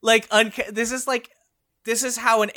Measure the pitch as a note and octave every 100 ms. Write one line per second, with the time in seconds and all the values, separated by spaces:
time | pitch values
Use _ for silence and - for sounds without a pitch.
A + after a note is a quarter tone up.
0 | A3 A3+ G#3+ G#3+ A3+ A#3 A3 G#3+ A3+ B3+
1 | B3+ B3+ - _ _ _ _ _ - A3+
2 | B3+ A#3 A#3+ A3+ G#3